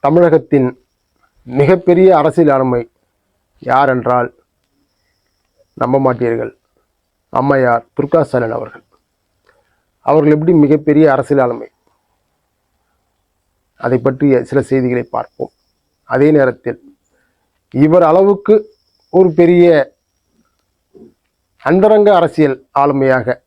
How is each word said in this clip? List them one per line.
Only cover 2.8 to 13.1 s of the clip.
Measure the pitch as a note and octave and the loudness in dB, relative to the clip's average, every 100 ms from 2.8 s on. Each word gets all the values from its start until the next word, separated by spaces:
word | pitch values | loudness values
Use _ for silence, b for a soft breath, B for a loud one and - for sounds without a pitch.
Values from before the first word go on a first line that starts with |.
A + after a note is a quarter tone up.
| A#2 _ _ _ _ _ _ _ | -6 _ _ _ _ _ _ _
யார் | B2 B2+ C#3 | -4 0 0
என்றால் | B2+ A#2 B2 A#2+ _ _ _ _ _ _ _ _ _ _ _ _ _ _ - | -2 -2 -2 -4 _ _ _ _ _ _ _ _ _ _ _ _ _ _ -8
நம்ப | A#2+ C3+ | -4 -2
மாட்டீர்கள், | C3+ B2 B2 A#2 A2+ _ _ _ _ _ _ _ _ | -2 -2 -4 -4 -8 _ _ _ _ _ _ _ _
அம்மையார் | - C#3 C#3 B2+ A#2 - - | -6 -4 -2 -2 -2 -6 -10
துர்கா | C#3+ E3 | -4 -2
ஸ்டாலின் | D3+ B2+ A#2 A#2 | -2 -4 -6 -8
அவர்கள். | - - _ _ _ _ _ _ _ _ _ _ _ _ - | -12 -18 _ _ _ _ _ _ _ _ _ _ _ _ -2
அவர்கள் | D3+ D3+ D3+ | 0 2 0
எப்படி | E3 E3+ | 2 2
மிகப்பெரிய | D3 D3+ D3+ D3 D#3 | 2 0 0 2 2
அரசியல் | C3+ C3 C#3 | 0 -2 -2
ஆளுமை, | B2 A#2 A2+ _ _ _ _ _ _ _ _ _ _ _ _ _ _ | -2 -4 -14 _ _ _ _ _ _ _ _ _ _ _ _ _ _